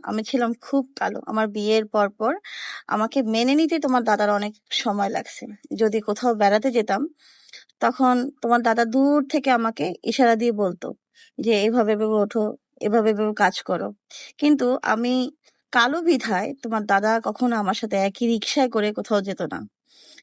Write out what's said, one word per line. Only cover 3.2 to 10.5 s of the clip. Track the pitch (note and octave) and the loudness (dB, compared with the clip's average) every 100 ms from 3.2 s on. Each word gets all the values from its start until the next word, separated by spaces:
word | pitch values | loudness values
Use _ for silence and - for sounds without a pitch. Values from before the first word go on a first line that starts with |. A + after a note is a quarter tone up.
মেনে | A3 A3 B3 C#4+ | 0 0 2 4
নিতে | D#4+ E4 | 2 0
তোমার | C#4+ B3+ | 0 0
দাদার | A#3 G#3 G#3 | 2 2 2
অনেক | G#3 G#3 G#3+ _ | 0 -2 -10 _
সময় | - A3+ G3+ G3 | -6 -4 -2 -2
লাগছে। | - - - G#3 G#3 - G3+ | -4 -8 -12 -16 -18 -12 -2
যদি | A3 G#3+ | 0 0
কোথাও | G#3+ G#3 B3 A3 | -2 -2 0 2
বেড়াতে | G3+ G#3 C4 | 4 4 2
যেতাম, | A#3+ G#3+ G3+ D4+ - _ _ - - - _ | 0 0 -2 -4 -8 _ _ -20 -20 -20 _
তখন | A3+ A#3 C4 B3 C4 - | -2 2 2 2 0 -6
তোমার | A#3 A#3+ | 0 2
দাদা | A#3 A3+ A#3 | 2 2 2
দূর | B3+ C#4 D4 C#4 | 2 4 2 2
থেকে | D4+ C4+ | -2 2
আমাকে | A#3+ A3+ A3+ A3+ - | 2 0 -2 -6 -4
ইশারা | - A3+ A#3+ A3+ | -4 2 4 4
দিয়ে | A#3+ | 2